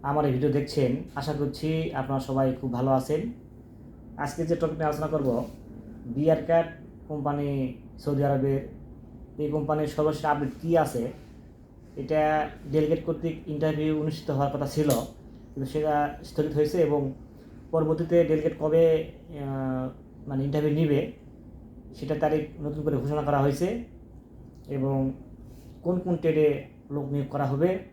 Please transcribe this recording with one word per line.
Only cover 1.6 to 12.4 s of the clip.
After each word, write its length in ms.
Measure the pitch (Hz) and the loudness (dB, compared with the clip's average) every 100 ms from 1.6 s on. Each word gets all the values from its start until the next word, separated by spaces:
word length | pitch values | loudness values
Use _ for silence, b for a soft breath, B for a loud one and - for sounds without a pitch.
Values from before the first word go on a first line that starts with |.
| 156 160 160 139 | -2 -2 -2 -4
আপনারা 200 | 131 135 | -2 -2
সবাই 280 | 131 135 131 127 | 0 2 2 0
খুব 80 | 131 | -4
ভালো 180 | 120 131 | 0 2
আছেন। 300 | 131 131 156 226 - - - - - - - - - | 2 2 -2 -2 -8 -16 -20 -20 -20 -20 -18 -16 -6
আজকে 240 | 143 - 160 | -6 -4 0
যে 100 | 170 | 2
টপিক 220 | 160 156 | 2 0
নিয়ে 120 | 156 | 0
আলোচনা 180 | 147 151 | 0 0
করব, 220 | 156 135 117 120 - - - - - 120 | 0 2 0 -2 -10 -16 -16 -16 -14 -6
বিআর 360 | 123 156 156 160 | 2 4 4 4
কার্ড 220 | 165 165 - - - - | 2 2 -6 -18 -18 -10
কোম্পানি 420 | 151 139 143 143 139 131 127 - - | -4 -2 -2 -2 -2 -2 -6 -14 -8
সৌদি 260 | - 139 | -2 2
আরবের, 380 | 143 139 139 135 - - - - - - - - | 2 4 2 0 -2 -14 -18 -18 -18 -18 -16 -6
এই 120 | 151 | -2
কোম্পানির 360 | 151 147 151 151 | 0 0 0 0
সর্বশেষ 380 | - 151 151 156 | 2 2 2 0
আপডেট 260 | 147 139 - | 2 0 -4
কী 80 | 165 165 | 2 4
আছে? 260 | 143 123 120 - - - - - - - - - | 4 0 -4 -8 -18 -20 -20 -20 -20 -20 -18 -12
এটা 260 | - 156 151 156 | 0 2 4 2